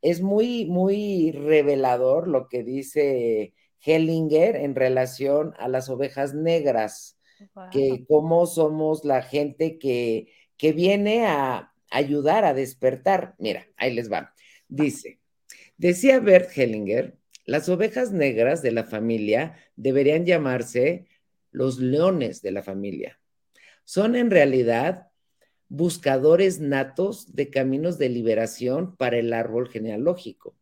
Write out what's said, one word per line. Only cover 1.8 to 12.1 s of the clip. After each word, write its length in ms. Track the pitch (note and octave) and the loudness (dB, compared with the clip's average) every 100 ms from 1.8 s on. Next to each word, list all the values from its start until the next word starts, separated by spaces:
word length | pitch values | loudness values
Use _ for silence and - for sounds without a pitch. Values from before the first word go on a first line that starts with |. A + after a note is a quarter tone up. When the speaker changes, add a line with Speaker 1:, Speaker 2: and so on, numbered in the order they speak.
| C3 B2 B2+ C#3+ E3+ | 2 2 2 2 2
Speaker 1:
lo 200 | C#3 B2+ | -2 -2
que 160 | B2 | -8
dice 880 | A#2 C3 C3+ D3+ C#3+ C3 A#2 A2 G#2+ _ _ _ | -6 -8 -6 0 0 2 0 0 -4 _ _ _
Hellinger 720 | - D#3+ D#3+ E3 D#3+ D#3 F3+ D3+ | 0 2 2 0 2 4 4 2
en 180 | C#3+ | -2
relación 800 | C3 B2+ B2+ B2+ - C#3 C#3+ D3+ - | 0 0 2 -2 -4 0 0 0 -6
a 100 | B2 | -4
las 200 | B2+ C3 | -4 -4
ovejas 440 | B2+ C3+ C3+ C#3 | -6 -6 -4 -6
negras, 840 | C#3+ D#3+ E3 C#3+ A#2 G#2+ - - _ _ _ G3+ | -4 0 0 0 0 -2 -8 -20 _ _ _ -20
Speaker 2:
Guau. 160 | - F#3 | -20 -6
Speaker 1:
que 340 | C#3 C3+ B2+ B2+ | 0 0 -2 2
cómo 380 | D3+ D#3 E3 E3+ | 2 4 2 2
somos 580 | E3+ D#3 D#3 D#3 D#3 | 2 0 0 -2 -2
la 180 | D3 C3 | 0 -2
gente 560 | A#2+ C#3+ D3 - D#3+ D#3+ | 0 -4 -4 -2 -4 -4
que, 500 | C#3 B2 A#2+ A2+ - _ _ _ | -4 -2 0 -4 -6 _ _ _
que 160 | D3+ | 0
viene 540 | D3+ F3 G3+ G3+ A3 A3+ | 2 2 2 2 2 2
a 480 | D3+ C3+ A#2 - _ _ | 0 0 -4 -8 _ _
ayudar 540 | B2+ C#3 | -4 -2